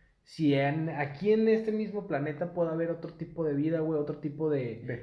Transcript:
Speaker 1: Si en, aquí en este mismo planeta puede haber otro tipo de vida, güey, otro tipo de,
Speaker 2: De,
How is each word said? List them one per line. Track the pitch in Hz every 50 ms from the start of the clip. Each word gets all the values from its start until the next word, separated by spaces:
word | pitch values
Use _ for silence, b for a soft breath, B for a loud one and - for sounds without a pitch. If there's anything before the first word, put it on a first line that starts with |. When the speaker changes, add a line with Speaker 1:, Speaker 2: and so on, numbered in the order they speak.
| b b b b
Speaker 1:
Si | _ - - - 160 143 139
en, | 139 139 143 151 160 160 165
aquí | 147 143 143 143 - - 190 208
en | 214 220 220 220
este | 220 220 220 220
mismo | 214 214 220 185 190 208 190
planeta | - 156 135 143 156 147 - 175 170
puede | 170 175 170 165
haber | 160 165 165 165
otro | 165 165 - 160 -
tipo | - 165 160 - 170 160
de | 151 143
vida, | 139 147 160 165 160
güey, | 156 156 160 147
otro | 147 - 147 -
tipo | - 151 139 - 160 156
de, | 147 135 123 117 110 113 117
Speaker 2:
De, | 127 127 123